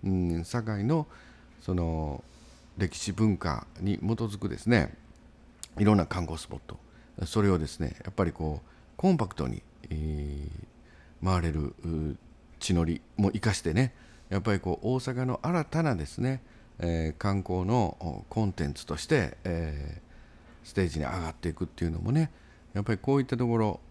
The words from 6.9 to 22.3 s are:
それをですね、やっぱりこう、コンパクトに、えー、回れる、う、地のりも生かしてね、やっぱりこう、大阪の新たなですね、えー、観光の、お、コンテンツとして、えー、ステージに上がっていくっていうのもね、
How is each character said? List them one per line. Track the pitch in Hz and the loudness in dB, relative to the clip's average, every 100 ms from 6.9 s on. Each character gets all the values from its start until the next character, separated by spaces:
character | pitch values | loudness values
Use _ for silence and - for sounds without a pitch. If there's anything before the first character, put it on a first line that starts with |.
| - - - | -20 -18 -8
そ | - 113 | -2 2
れ | 101 | 4
を | 90 | 4
で | 76 | 0
す | - | -4
ね、 | 78 - | -6 -4
や | - | -10
っ | |
ぱ | - | 0
り | 90 | 0
こ | - 78 73 | 0 -4 -4
う、 | - - - - | -8 -20 -20 0
コ | 185 | 2
ン | 170 | 4
パ | 110 | 0
ク | - | -2
ト | 67 | -4
に、 | 50 - - - | -4 -10 -20 -8
え | 78 78 76 73 71 73 - - - - - - - | -4 -2 -2 -4 -6 -8 -10 -14 -20 -20 -20 -20 -6
ー、 | |
回 | 95 92 | 0 2
れ | 82 | 2
る、 | 78 73 - | 0 -2 -4
う、 | 85 80 78 - - - - - | -4 -2 -2 -4 -12 -20 -20 -10
地 | - | 2
の | 87 | 4
り | 82 85 - - | 4 0 -6 2
も | 98 | 2
生 | - | 4
か | 113 | 0
し | 98 | 0
て | 85 | 0
ね、 | 82 127 - - - - | 2 2 -2 -20 -20 -4
や | 98 | -2
っ | |
ぱ | 101 | 0
り | 98 | 0
こ | 92 85 | 0 -2
う、 | 107 | 0
大 | 127 | -2
阪 | 127 123 | -2 -2
の | 127 123 | -2 -2
新 | - 175 | 0 0
た | 147 160 | 0 0
な | 160 | 0
で | 101 73 | 0 -4
す | - | -2
ね、 | 117 131 - - - - | -2 -2 -8 -20 -20 -4
え | 87 82 80 73 | 0 0 0 -2
ー、 | |
観 | 104 98 | 0 0
光 | 92 92 | 0 -2
の、 | 92 120 98 - | 2 2 2 -2
お、 | 85 53 - | -8 -8 -6
コ | - | -2
ン | 107 | -2
テ | - 73 | 0 -4
ン | |
ツ | 69 - | -4 -6
と | 76 | -8
し | - | 0
て、 | 151 85 - | 2 2 -4
え | 92 85 82 73 73 76 - - - - - - | -4 -2 -2 -4 -8 -10 -14 -20 -20 -20 -20 -20
ー、 | - | -8
ス | |
テ | - 90 | 0 0
ー | |
ジ | 78 | 0
に | |
上 | 69 | -2
が | 92 80 | -2 -6
っ | |
て | - 87 | -4 -6
い | |
く | 78 | -4
っ | 85 | -6
て | - | -2
い | 85 | -2
う | |
の | 82 | -2
も | 85 | 2
ね、 | 143 160 | 2 2